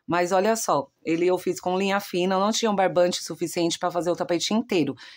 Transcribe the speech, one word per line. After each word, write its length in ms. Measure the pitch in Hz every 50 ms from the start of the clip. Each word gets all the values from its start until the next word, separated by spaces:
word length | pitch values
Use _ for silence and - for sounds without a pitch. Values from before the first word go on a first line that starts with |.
| _
Mas 260 | - 165 175 180 170
olha 240 | 190 185 196 220 226
só, 320 | 220 - - 170 143 - - _ _ -
ele 220 | - 165 165 175
eu 120 | 180 185 180
fiz 220 | - 185 170 -
com 180 | - 180 180 190
linha 220 | 196 196 196 202
fina, 360 | 202 - - 175 175 190 190
eu 40 | 185
não 120 | 196 214
tinha 200 | 220 - 226 220
um 40 | 208
barbante 460 | 190 190 180 160 180 180 180 180 -
suficiente 560 | - - 170 - 175 160 - 180 170 170 165 -
pra 140 | - 180
fazer 200 | 170 175 160 175
o 40 | 170
tapete 380 | - 180 - 175 165 - - 208
inteiro, 420 | 226 233 - 220 175 143 - 123 - - - -